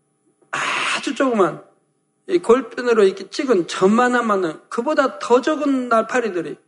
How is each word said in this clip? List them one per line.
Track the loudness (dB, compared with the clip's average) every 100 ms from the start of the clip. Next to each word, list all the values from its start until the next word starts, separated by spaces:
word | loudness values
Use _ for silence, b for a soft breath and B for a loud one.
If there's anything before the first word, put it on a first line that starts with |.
| _ _ _ _ _
아주 | -6 -4 -4 -4 -6 -6
조그만 | -2 0 2 0 -2 -14 _ _ _ _ _ -2
이 | 0
골펜으로 | 4 2 2 -4 0 4
이렇게 | 4 2 -8
찍은 | -6 0 0 0
점만 | 2 4 4 2
하면은 | 2 0 -2 -2 -8 -10
그보다 | -6 -2 0 0 -2
더 | 0 2
적은 | 2 -2 0 -2 0
날파리들이 | 0 0 -2 -2 -4 -8 -10